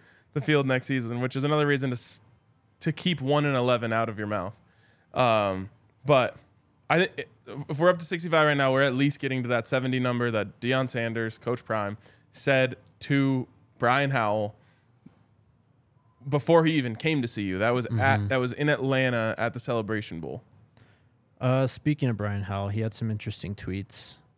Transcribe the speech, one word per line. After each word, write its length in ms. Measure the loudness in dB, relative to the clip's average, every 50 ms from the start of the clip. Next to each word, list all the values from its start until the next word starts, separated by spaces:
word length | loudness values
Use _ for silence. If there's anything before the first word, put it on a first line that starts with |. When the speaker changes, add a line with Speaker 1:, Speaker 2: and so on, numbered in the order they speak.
| _ -20 -20 _ _ _ -8
Speaker 1:
the 80 | -4
field 260 | 0 2 2 2 4 2
next 200 | 0 0 0 0
season, 340 | -2 -2 -2 -2 -4 -4
which 160 | -4 -4 -2 -2
is 80 | -2
another 200 | 0 2 2 2 2
reason 220 | 2 0 0 -2
to 20 | -4
s-, 260 | -4 -6 -8 -10 -12 -14 _ _ _ _ _ _ _ _ _ _ _
to 100 | -4 -4
keep 300 | -4 -2 -2 -2 -2 0
one 240 | 0 0 2 2 2
and 100 | 2 2
eleven 380 | 2 2 2 2 2 2 0 0
out 160 | 0 0 -2
of 80 | -2 -4
your 100 | -4 -2
mouth. 320 | -2 -2 -4 -6 -8 -12 _ _ _ _ _ _ _ _ _ _ -2
Um, 560 | 0 2 4 4 4 2 2 0 -2 -6 -8 -12 _ _ _ _ _ 2
but 300 | 4 4 4 4 2 -2 -8 -18 _ _ _ _ _ _ _ _ 0
I 160 | 2 2 2
thi-, 180 | 0 -2 -6 -12 -12 -16 _ _ -14 -12 -12 -8 -6
if 120 | -2 2
we're 100 | 4 4
up 100 | 4 2
to 60 | 0
sixty-five 400 | -6 -6 -6 -2 0 2 4 4
right 80 | 4 4
now, 160 | 4 4 4
we're 120 | 4 4 4
at 100 | 2 2
least 260 | 2 2 2 0 0
getting 220 | -4 -4 -4 -2 -2
to 60 | 0
that 180 | 0 -2 0 0
seventy 320 | -2 -2 0 0 0 0
number 300 | 0 0 0 0 0 0
that 300 | 0 -2 -2 -4 -6 _
Deion 260 | -2 0 0 0 0 -2
Sanders, 480 | -2 -4 -4 -2 -2 -4 -4 -4 -6 -6
Coach 280 | -4 -4 -4 -4 -4
Prime, 320 | -4 -4 -2 -2 -4 -6 -10 -14 -20 -20 _ _ _
said 460 | -12 -4 0 2 2 2 2 0 -2 -8 -16 -20 _ _
to 460 | -4 0 0 2 2 2 0 0 -4 -6 _ _ _ _ _ -2
Brian 320 | 2 2 4 4 2 2
Howell 440 | 0 0 0 2 0 0 -2 -4 -6 _ _ _ _ _ _ _ _ _ _ -20 -20 _ _ _ _ _ _ _ _ _ _ _ _ _ _ _ _ _ _ _ _ _ -6 -4
before 340 | -2 0 2 4 6 6 6
he 80 | 4 2
even 220 | 0 0 -2 -4
came 260 | -4 -2 0 0 0
to 60 | 0 -2
C 160 | -4 -4 -4
U. 140 | -2 -2 0
That 140 | 2 2
was 160 | 2 0 0 -2
at, 40 |
Speaker 2:
Mm-hmm. 360 | 0 0 2 2 2 2 0 0
Speaker 1:
that 80 | 0 0
was 160 | 0 -2 -2
in 160 | -2 0 0
Atlanta 680 | 0 2 0 0 2 2 2 2 0 0 0 -2 -2 -2
at 160 | -2 -4 -4
the 60 | -4
Celebration 600 | -4 -2 -2 -2 -2 -2 -2 -4 -4 -6 -8 -10
Bowl. 220 | -8 -8 -10 -10 -14 _ -20 -20 -20 _ _ _ -20 _ _ _ _ _ _ _ _ _ _ _
Speaker 2:
Uh, 240 | 0 2 2 2 2 0
speaking 400 | -2 -2 -2 -2 0 0 0 0
of 80 | 0
Brian 280 | 0 -2 -2 -2 -4 -4
Howell, 260 | -4 -4 -4 -4 -4
he 100 | -2 -2
had 120 | -4 -4 -4
some 160 | -4 -4 -4
interesting 420 | -4 -4 -6 -8 -8 -8 -8 -10 -10
tweets. 600 | -8 -8 -6 -6 -6 -6 -8 -12 -14 -14 -14 -16 -20 _ _ _